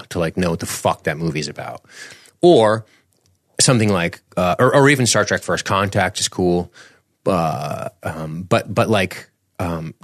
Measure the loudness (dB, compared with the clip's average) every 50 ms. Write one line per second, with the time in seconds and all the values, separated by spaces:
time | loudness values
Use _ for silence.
0 | -8 -10 -6 -4 -4 -4 -2 -2 -2 -2 -2 -4 -6 -8 -8 -4 -2 -2 -2 -2
1 | -4 -6 -4 -4 -4 -6 -4 -6 -8 -10 -10 -12 -14 -14 -14 -16 _ _ -20 -20
2 | -20 -20 -20 -20 _ _ _ 2 6 6 6 8 6 4 2 0 -4 _ _ _
3 | _ _ _ _ _ _ _ _ _ _ _ 0 2 4 4 4 4 2 2 2
4 | 0 -2 -6 -8 _ _ -4 -2 0 0 2 2 2 4 6 6 6 6 4 4
5 | 2 2 2 2 2 0 0 -4 -2 -4 -4 -4 -2 -2 0 0 0 0 0 0
6 | -2 -2 -2 -4 -6 -6 -2 0 0 2 2 0 -2 -4 _ -20 -20 -20 _ _
7 | _ _ _ _ -4 -2 0 0 0 -2 -4 -4 -6 -8 -8 -8 -10 -12 _ _
8 | -12 -10 -10 -8 -10 -10 -10 -8 -4 0 0 0 0 -2 -2 -2 0 0 2 0
9 | 0 -2 -4 -12 -18 _ _ _ _ _ _ -8 -6 -6 -6 -6 -8 -12 -14 _